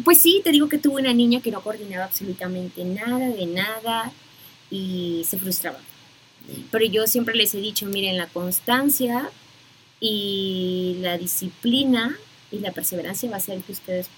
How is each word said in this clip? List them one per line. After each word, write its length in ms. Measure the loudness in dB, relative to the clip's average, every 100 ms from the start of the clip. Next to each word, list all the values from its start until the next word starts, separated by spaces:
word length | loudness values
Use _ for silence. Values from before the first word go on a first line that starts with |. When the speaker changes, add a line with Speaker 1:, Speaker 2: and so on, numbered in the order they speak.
Speaker 1:
pues 160 | 6 6
sí, 220 | 8 6
te 80 | 6
digo 160 | 6 6
que 80 | 4
tuve 240 | 2 2
una 120 | 4
niña 280 | 6 6 4
que 100 | 0
no 100 | -4
coordinaba 440 | -6 -8 -8 -6 -4
absolutamente 800 | -4 -6 -6 -6 -6 -8 -6 -6
nada 440 | -4 -2 0 0
de 160 | -2 -4
nada 640 | -2 -2 -4 -2 -2 -4 -10 -20 -20 -20 -20 -12
y 540 | -6 -4 -4 -2 -2 -4
se 100 | -4
frustraba. 420 | -4 -4 -4 -8
Speaker 2:
Mm. 840 | -18 -20 -20 -20 -20 _ -16 -16 -4
Speaker 1:
Pero 140 | 0 2
yo 200 | 2 2
siempre 280 | 2 0 2
les 180 | 0
he 60 | 0
dicho, 260 | -4 -4 -4
"Miren, 280 | -2 -2 -2
la 100 | -4
constancia 1000 | -4 -4 -4 2 4 4 2 2 0 -4 -10 -20 -20 -20 _ _ -4
y 1000 | -2 -2 -2 -2 -2 -2 -2 -2 -2 -2
la 160 | -2 -2
disciplina 1000 | -2 -4 -6 -4 2 2 4 2 2 -6 -14 -20 -12
y 80 | -8
la 120 | -6
perseverancia 580 | -4 -6 -4 -6 -6 -6
va 60 | -6
a 40 |
hacer 200 | -6 -8
que 100 | -10
ustedes 380 | -12 -6 -6 -6